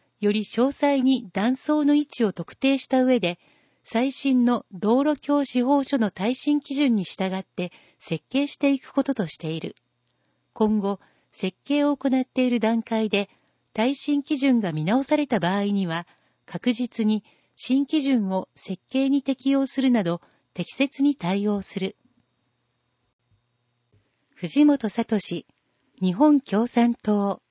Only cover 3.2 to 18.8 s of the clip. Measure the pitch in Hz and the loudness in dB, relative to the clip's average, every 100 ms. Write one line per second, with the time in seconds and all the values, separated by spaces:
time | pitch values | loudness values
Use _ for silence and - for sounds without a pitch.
3.2 | 170 175 _ _ _ _ - 226 269 - | 0 -4 _ _ _ _ -4 -2 -2 -2
4.2 | 277 254 240 240 - 180 202 247 285 294 | 0 2 2 0 -4 -4 2 2 2 -2
5.2 | - 285 269 254 247 285 269 277 208 - | 0 0 0 0 2 2 2 0 0 -2
6.2 | 208 262 294 294 - 277 285 214 175 - | -4 -2 0 -2 -2 0 2 2 -2 -4
7.2 | 190 190 - - 175 - _ _ - 160 | -4 -4 -8 -8 -8 -8 _ _ -6 -6
8.2 | _ 269 285 - 277 269 - - 269 262 | _ -2 -2 0 0 0 -2 -4 -2 -2
9.2 | 170 - 156 160 - - _ _ _ _ | -4 -6 -6 -6 -8 -12 _ _ _ _
10.2 | _ _ _ - 214 214 196 196 _ _ | _ _ _ -2 0 0 -2 -6 _ _
11.2 | _ - 185 - - 285 285 277 277 262 | _ -6 -6 -6 -4 0 0 0 0 0
12.2 | 254 254 254 240 214 233 - 220 214 202 | -2 0 0 2 0 0 -2 -2 0 -2
13.2 | 196 _ _ _ _ - 240 285 - 285 | -4 _ _ _ _ -2 -2 -2 -2 -2
14.2 | - 285 269 240 196 156 156 254 277 302 | 0 0 2 2 0 -2 0 0 2 0
15.2 | 285 208 170 196 202 202 180 165 175 _ | 0 0 0 0 0 0 -2 -4 -8 _
16.2 | _ _ - 175 240 240 247 - 214 214 | _ _ -14 -4 -2 -2 -4 -2 0 0
17.2 | - _ _ - - 262 277 311 269 254 | -4 _ _ -12 -2 0 2 0 0 0
18.2 | 190 190 - - - 185 | 0 -4 -6 -14 -10 -10